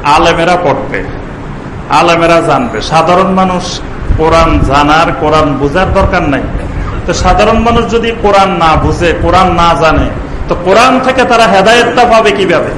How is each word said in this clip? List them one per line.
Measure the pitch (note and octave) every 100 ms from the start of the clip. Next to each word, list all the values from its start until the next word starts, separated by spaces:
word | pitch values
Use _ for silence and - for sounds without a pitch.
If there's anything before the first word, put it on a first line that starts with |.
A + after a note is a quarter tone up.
| C3+
আলেমেরা | D#3 E3+ E3+ E3+ E3+
পড়বে, | C#3+ - - G#2 - - - - - - - - - C#3+
আলেমেরা | F3 E3 E3 E3 D3
জানবে, | C3+ A#2+ G#2+
সাধারণ | - D#3+ D#3+ F#3 F#3+ F#3+
মানুষ | F#3 F3+ - - - - - -
কোরআন | D#3+ E3 D#3+ D3+ B2+
জানার, | C#3 D3 D#3 E3 -
কোরআন | D3+ D#3 D3 C3
বুঝার | C#3+ E3+ F#3 G3
দরকার | F#3+ F#3 D#3+
নাই। | C3 - - - - - -
তো | - -
সাধারণ | F#3 F#3 G#3+ A3+ A3+
মানুষ | A#3 A3
যদি | A3+ A3+ A3+
কোরআন | G#3 G3 F#3+ F3
না | E3 D3+
বুঝে, | D#3+ D3+ E3+ D#3
কোরআন | E3 F3+ F#3 F3
না | E3+ D#3+
জানে, | D#3+ D3 B2+ - - - -
তো | E3 F3+
কোরআন | G#3 B3+ C4 B3+
থেকে | C4
তারা | A#3+ A3+ A3
হেদায়েতটা | G3 F#3+ A#3+ A#3 A#3+ A3+
পাবে | A3+ G#3+ G3
কিভাবে? | F3+ D#3 -